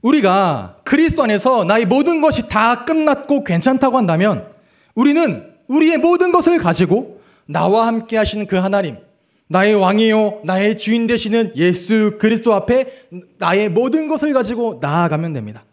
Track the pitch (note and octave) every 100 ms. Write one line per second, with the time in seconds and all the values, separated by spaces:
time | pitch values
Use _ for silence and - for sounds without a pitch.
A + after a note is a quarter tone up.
0 | A#3 D4+ G3 F#3+ F#3 C3 F#2 - - D4
1 | D#4+ D#4+ B3 G#3 C4+ B3 F3 A3 A#3+ C4
2 | D4 E4 D4+ B3+ A3+ G#3+ A3+ A#3+ B3 D#4+
3 | D4+ C#4+ - C#4+ C#4+ F3 B3+ C4 C4+ B3+
4 | G3 E3 G#3 C3+ - - _ _ _ A3
5 | C#4 D4+ D#4 - - _ - C#4+ D#4 D#4
6 | E4+ F4 F4+ F4 E4 F4 F3 E3 F3+ G3+
7 | - - _ _ - D#3 F#3+ G#3+ A3+ A3+
8 | A3+ A3 G#3+ G#3 G#3 F#3 F#3+ G3+ E3+ G#2
9 | _ _ _ _ _ F#3 G3+ G#3+ F#3 G#3
10 | A3+ A3 G#3+ G#3 E3 F#3+ G#3 A3 G#3+ A#3
11 | A#3 A#3 A3 A3+ A3+ C#3 F3 F3+ - A3
12 | G#3+ G#3+ A3 A3+ A3+ G3+ F#3+ B3 C4 -
13 | _ F3+ - _ E3+ F#3+ G#3+ F3 B3+ D#4
14 | D4+ D#4 D4+ C4 G#3 A#3+ A#3 B2+ C#3+ D#3+
15 | E3+ D3+ E3+ C#3+ G#2+ G#2+ _